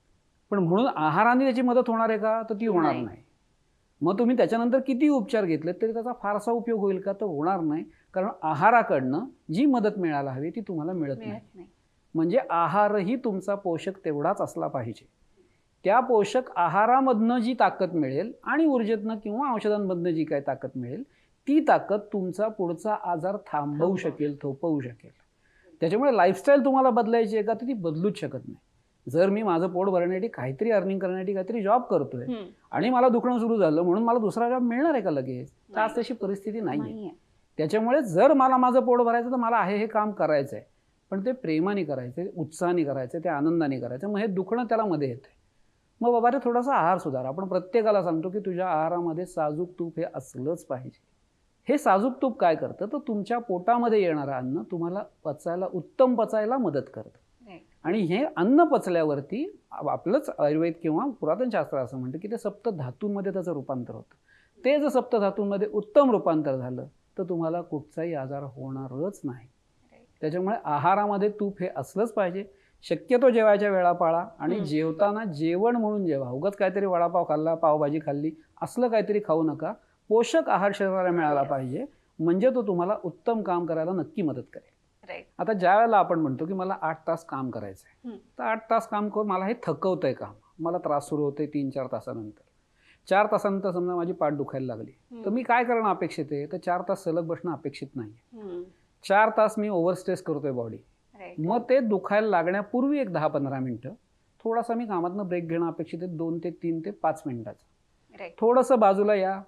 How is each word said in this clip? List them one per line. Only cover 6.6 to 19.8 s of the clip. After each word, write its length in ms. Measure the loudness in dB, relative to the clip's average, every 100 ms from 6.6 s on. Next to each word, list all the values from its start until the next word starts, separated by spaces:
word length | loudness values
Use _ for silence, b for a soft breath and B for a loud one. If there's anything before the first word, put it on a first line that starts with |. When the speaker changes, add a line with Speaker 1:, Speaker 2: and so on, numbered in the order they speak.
| 0 0
Speaker 1:
होईल 200 | 0 0
का? 120 | -2
तर 120 | -4
होणार 360 | -4 -2 0 0
नाही. 240 | 0 -2 -6 b b
कारण 140 | -4 -4 -2
आहाराकडनं 840 | -4 4 6 6 4 2 0 -2 -6 -12 -6
जी 140 | 0 2
मदत 320 | 4 2 0
मिळायला 320 | -2 -2 -2
हवी 200 | -4 -6
ती 100 | -8
तुम्हाला 320 | -8 -6 -4
मिळत 240 | -4 -4 -6
नाही. 120 | -8
Speaker 2:
मिळत 240 | -12 -14
नाही. 120 | -20 -20 _ _ _ _
Speaker 1:
म्हणजे 240 | -2 2 2 0
आहारही 680 | 0 2 4 2 2 0 -2
तुमचा 380 | -2 -4 -4
पोषक 500 | -4 -2 -4 -6 -8
तेवढाच 360 | -6 -2 -2 -2
असला 260 | -4 -4 -6
पाहिजे. 420 | -4 -8 -10 _ _ _ _ b b b _
त्या 160 | 2 4
पोषक 420 | 4 4 4 0 0 0
आहारामधनं 840 | 2 4 6 6 4 4 2 2
जी 160 | 0
ताकद 380 | 2 2 2 -2
मिळेल 400 | 0 0 -2 -4 -6
आणि 220 | -2 2 4
ऊर्जेतनं 500 | 2 2 -2 -2 -6
किंवा 380 | -6 -4 -2
औषधांमधनं 560 | 0 0 0